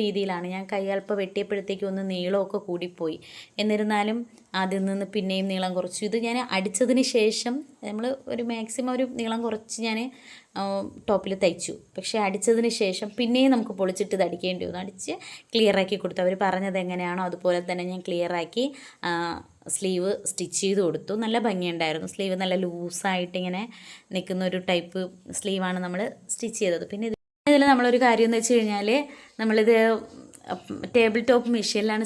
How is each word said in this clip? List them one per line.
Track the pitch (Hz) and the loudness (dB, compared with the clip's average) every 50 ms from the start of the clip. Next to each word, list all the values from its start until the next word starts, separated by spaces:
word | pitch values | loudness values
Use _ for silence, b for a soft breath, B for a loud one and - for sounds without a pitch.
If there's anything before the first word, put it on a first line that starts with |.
രീതിയിലാണ്. | 214 208 185 202 196 190 180 175 180 180 185 | 2 0 0 0 -2 -2 -2 -4 -6 -6 -6
ഞാൻ | 190 190 190 | -8 -6 -4
കൈ | 214 196 196 196 202 | -4 -2 -2 0 -2
അല്പം | 196 190 - 208 202 | -2 -2 -2 -2 -2
വെട്ടിയപ്പോഴത്തേക്കും | 190 190 - 202 202 196 208 196 185 202 196 190 202 190 | -2 -2 -2 -4 -4 -2 -4 -4 -4 -4 -4 -4 -4 -4
ഒന്ന് | 190 196 190 190 | -4 -4 -4 -4
നീളമൊക്കെ | 185 180 180 180 196 196 190 196 - 196 202 | -4 -2 0 0 0 0 0 -2 -4 -6 -4
കൂടിപ്പോയി. | - 175 175 180 175 175 - 165 156 160 B B B B B B B B - | -6 -6 -6 -6 -8 -6 -6 -4 -4 -4 B B B B B B B B -2
എന്നിരുന്നാലും | 208 214 214 208 214 214 214 208 208 214 226 240 240 B B B B _ - 190 | 0 0 0 0 0 0 0 0 0 0 -2 -4 -6 B B B B _ -4 -2
അതിൽ | 190 190 196 196 190 196 | -2 -2 0 -2 -2 -2
നിന്ന് | 196 196 196 196 208 | -2 -4 -4 -4 -4
പിന്നെയും | 214 190 190 190 190 190 196 | -4 -2 -2 -2 -2 -2 -2
നീളം | 190 185 185 185 180 | -2 -2 -2 -2 -2
കുറച്ചു. | 185 180 180 - - 214 202 | -2 -4 -4 -6 -6 -4 -2
ഇത് | 220 233 233 | -2 -2 -2
ഞാൻ | 233 240 254 247 - 185 | -2 -2 -2 -2 -2 -2
അടിച്ചതിന് | 190 190 202 190 - 254 226 254 262 262 - - | -2 0 -2 0 2 2 4 4 4 4 4 4
ശേഷം | 233 214 220 220 - - 240 254 294 311 - - _ 220 | 4 4 4 2 0 -2 -4 -4 -4 -6 -10 -14 _ -10
നമ്മൾ | 208 208 214 233 254 269 269 - - 240 | -8 -6 -4 -4 -4 -4 -6 -6 -6 -6
ഒരു | 233 233 233 | -4 -4 -4
മാക്സിമം | 226 226 220 226 - 269 247 254 254 | -4 -6 -6 -6 -6 -4 -2 -2 0
ഒരു | 247 262 247 - - | 0 -2 -2 -2 -4
നീളം | 226 226 226 233 | -4 -2 -2 -2
കുറച്ച് | 233 226 214 214 - - - 220 226 | -2 -2 -4 -6 -6 -8 -8 -4 -2
ഞാൻ, | 226 220 220 247 262 B B B B B B B B - | -2 -2 -2 -4 -6 B B B B B B B B -8
ആ, | 190 196 196 196 196 202 - - - - - | -6 -4 -2 -2 -4 -4 -6 -10 -6 0 2
ടോപ്പിൽ | 202 185 190 196 190 190 196 | 2 2 2 -2 0 2 2
തയ്ച്ചു. | 175 170 - - - - - - _ - | 2 2 0 -4 -8 -10 -10 -14 _ -12
പക്ഷേ | 190 185 - - 220 208 | -10 -6 -2 0 0 2
അടിച്ചതിന് | 190 190 196 - 233 226 233 233 233 226 - | 2 0 2 4 4 4 4 4 2 2 2
ശേഷം | 208 185 180 - 214 208 - | 0 0 0 -2 -6 -6 -2
പിന്നെയും | - 240 233 240 254 269 269 262 | 0 2 4 4 6 6 6 6
നമുക്ക് | 233 214 - 190 185 | 4 2 -2 -2 0
പൊളിച്ചിട്ട് | 190 185 185 - 208 190 202 | 0 0 0 -2 -2 0 0
ഇത് | 190 180 | 0 2
അടിക്കേണ്ടി | 170 180 175 190 180 180 175 180 | 0 0 -2 -2 -2 -2 -2 -4
വന്നു. | 175 170 180 190 | -6 -6 -6 -8
അടിച്ച് | 196 190 190 - 285 349 392 B B B B B _ - | -10 -12 -10 -8 -8 -8 -8 B B B B B _ 2
ക്ലിയറാക്കി | 226 220 202 196 196 190 190 202 185 - | 4 6 6 6 4 2 0 0 -2 -2
കൊടുത്തു. | 175 160 190 180 | -4 -2 0 0
അവർ | 180 190 190 202 | 0 2 2 2
പറഞ്ഞത് | 190 185 185 196 196 185 190 180 | 0 0 0 -2 -2 -2 -2 -2
എങ്ങനെയാണോ | 180 180 180 180 175 175 185 185 180 | -2 -2 -2 -2 -2 -2 -2 -4 -4
അതുപോലെ | 175 180 180 180 180 175 175 185 | -4 0 0 2 2 2 0 -2
തന്നെ | 180 180 175 180 | -4 -4 -4 -6
ഞാൻ | 185 180 - | -6 -6 -6
ക്ലിയറാക്കി, | 190 175 175 175 170 180 170 165 165 - 233 262 294 277 B B B B _ - 175 | -4 -2 -2 -2 -2 -2 -2 -4 -4 -2 -2 -2 -2 -4 B B B B _ -4 -4
ആ, | 170 170 170 170 175 - - - _ _ - 233 - | -2 -2 -2 -4 -6 -8 -12 -16 _ _ -8 -6 -6
സ്ലീവ് | - 196 185 185 175 180 196 208 - - - | -2 -2 -2 0 0 0 0 -2 -2 -6 -8
സ്റ്റിച്ച് | - - 175 175 - - | -6 -6 -6 -6 -4 -2
ചെയ്ത് | 190 190 202 208 185 | 0 0 2 2 2
കൊടുത്തു. | 160 156 151 - - 202 220 | 2 0 -2 -4 -6 -4 -2
നല്ല | 226 220 226 233 | 0 0 0 0
ഭംഗിയുണ്ടായിരുന്നു. | 214 226 190 180 180 175 170 165 165 156 156 160 185 180 - | 0 0 0 0 -2 -2 -2 -2 -2 -2 -2 -4 -6 -8 -6
സ്ലീവ് | - 196 190 185 185 | -4 -4 -2 -2 -2
നല്ല | 190 180 180 190 185 | 0 0 0 0 0
ലൂസായിട്ട് | 175 170 175 175 170 175 - - 196 185 180 180 175 180 185 | -2 -4 -6 -8 -8 -6 -4 -2 -2 0 -2 -2 -4 -4 -4
ഇങ്ങനെ | 180 180 180 190 226 240 B B B B B B B - 190 | -4 -4 -4 -4 -6 -8 B B B B B B B -8 -6
നിൽക്കുന്ന | 185 185 - 185 185 185 185 | -6 -4 -4 -4 -2 -2 -2
ഒരു | 185 180 180 | -2 -2 0
ടൈപ്പ് | - 180 175 170 175 - 185 185 185 - - - - - | 0 0 0 -2 -4 -6 -6 -6 -6 -10 -14 -16 -12 -10
സ്ലീവാണ് | - - 196 196 190 185 180 185 180 180 | -6 -4 -2 -2 -2 -2 -2 -2 -4 -4
നമ്മൾ | 180 180 185 226 247 - - - - - | -4 -4 -4 -4 -6 -8 -10 -12 -12 -8
സ്റ്റിച്ച് | - 233 220 226 - | -6 -6 -8 -4 -2
ചെയ്തത്. | 208 180 170 165 170 - | 0 0 0 0 -4 -6
പിന്നെ | 202 202 226 | -8 -6 -6
ഇത്, | 226 214 - _ _ _ _ _ | -6 -6 -8 _ _ _ _ _
ഇതിൽ | 294 294 277 285 277 | 6 6 8 8 8
നമ്മളൊരു | 269 247 247 247 240 240 262 | 6 6 6 4 6 6 6
കാര്യം | 240 226 214 233 226 | 6 6 6 4 4
എന്ന് | 233 226 | 4 2
വെച്ച് | 220 - 247 | 2 4 4
കഴിഞ്ഞാൽ | 226 220 214 208 202 202 208 247 294 285 285 B B B B B - | 4 4 2 0 0 2 2 2 2 0 -2 B B B B B -2
നമ്മളിത് | 220 220 214 220 214 233 233 220 220 226 226 - - - - - - - - - - - 185 175 - - 101 - - 185 - | 0 2 4 6 6 6 8 8 6 6 4 2 -2 -8 -16 -20 -20 -20 -20 -16 -10 -10 -10 -8 -8 -10 -10 -10 -4 2 4
ടേബിൾ | 240 226 220 214 240 226 - | 4 6 6 4 4 4 6
ടോപ്പ് | 240 240 240 233 240 | 4 4 4 2 0
മെഷീനിലാണ് | 220 202 - - 208 214 220 214 214 220 | 0 0 0 0 0 0 0 0 0 -2